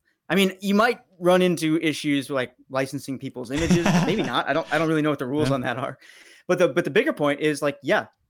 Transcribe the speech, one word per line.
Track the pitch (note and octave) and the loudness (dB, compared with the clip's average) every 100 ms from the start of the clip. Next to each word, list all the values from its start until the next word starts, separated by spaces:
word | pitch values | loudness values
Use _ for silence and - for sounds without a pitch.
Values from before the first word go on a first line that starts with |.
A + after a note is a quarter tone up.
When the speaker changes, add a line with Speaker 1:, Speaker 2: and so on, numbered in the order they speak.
| _ _ - | _ _ -2
Speaker 1:
I | F3+ | 2
mean, | F#3+ F#3+ | 0 0
you | G3+ | 0
might | G3+ A#3+ A#3+ _ E3+ | 2 2 0 _ -2
run | F3+ F#3 | 2 4
into | F3+ E3 D#3+ D#3+ | 4 2 0 0
issues | D#3 C#3 D3+ C#3 B2+ | 0 -2 -2 -2 -2
like | C3+ A#2+ _ - | -4 -4 _ -8
licensing | C3 C3+ C#3 - B2 | -4 -4 -6 -10 -10
people's | C3+ B2 A#2 | -10 -12 -6
images. | C#3+ E3 F3 E3+ F3 | -2 2 2 4 2
Speaker 2:
<laughs> | C#3+ | 2
Speaker 1:
Maybe | G#3+ | 0
not. | D#3 C3 - | -2 -2 0
I | |
don't, | D3 - | -2 0
I | D#3 | -2
don't | D#3+ | 0
really | D#3 | 0
know | D3+ | 0
what | C#3+ | -2
the | B2+ | -2
rules | D3 C#3+ | 0 0
Speaker 2:
Yeah. | C#3 | 0
Speaker 1:
on | |
that | B2+ B2 | -2 -4
are. | C3+ C#3 - - - - - | -6 -10 -20 -20 -20 -12 -2
But | F3+ | 2
the, | F3 | 2
but | F3 E3 | 2 0
the | |
bigger | E3 D4+ | 0 0
point | - D3 C#3+ | 0 0 0
is, | D3+ C#3+ | 0 0
like, | D3 C#3 | -2 -4
yeah, | C3+ G#3 A2+ _ | -2 -2 -2 _